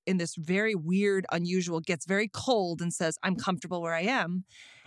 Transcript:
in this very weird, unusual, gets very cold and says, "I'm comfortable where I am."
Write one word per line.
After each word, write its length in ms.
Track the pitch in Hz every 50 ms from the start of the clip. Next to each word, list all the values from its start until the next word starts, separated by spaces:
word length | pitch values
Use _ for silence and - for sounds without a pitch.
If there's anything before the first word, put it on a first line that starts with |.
| _
in 100 | - 190
this 180 | 180 170 160 -
very 400 | 175 151 160 185 196 214 220 214
weird, 520 | 175 151 165 185 196 202 202 196 190 185 -
unusual, 480 | - 170 170 175 180 185 175 175 170 165
gets 240 | 160 - 175 139 -
very 200 | 175 190 202 226
cold 540 | 202 - - - 269 247 214 190 175 170 160
and 120 | 175 170 -
says, 240 | - 180 160 156 - -
"I'm 140 | 185 185
comfortable 440 | 170 - 196 185 - - 160 180 175 170
where 120 | 165 165
I 60 | 165
am." 440 | 175 220 269 247 175 170 180 185 185 - - - - - - - -